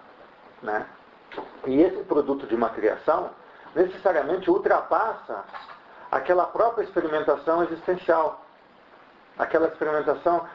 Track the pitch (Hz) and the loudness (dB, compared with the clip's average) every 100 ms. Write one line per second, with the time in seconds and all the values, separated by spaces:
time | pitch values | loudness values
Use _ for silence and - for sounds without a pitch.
0 | - - - - - - 214 214 - - | -16 -20 -20 -20 -20 -12 -6 -4 -6 -16
1 | - - - - - - 139 135 180 - | -20 -20 -16 -14 -14 -10 0 2 2 0
2 | - 147 139 135 127 117 113 117 101 92 | -2 -2 0 -4 -2 -2 -2 0 -2 0
3 | - 170 165 - - - - 151 185 - | 0 0 -2 -12 -20 -20 -8 0 0 2
4 | 196 165 135 185 170 202 214 170 - 175 | 0 0 0 -2 2 2 4 2 4 0
5 | 220 196 - 104 - - - - - - | 0 -4 -10 -10 -10 -16 -16 -20 -20 -18
6 | - 131 - 180 165 - 226 226 - 175 | -4 -2 2 2 2 2 2 2 -2 -2
7 | 160 151 151 139 160 170 165 160 - 180 | 0 0 2 2 2 2 0 -2 -2 -2
8 | - 165 156 - - - - - - - | 2 4 2 -2 -18 -20 -20 -20 -20 -20
9 | - - - - - 160 160 - 156 151 | -20 -20 -16 -4 2 4 2 0 -2 0
10 | 143 139 175 170 - | 0 0 2 0 -2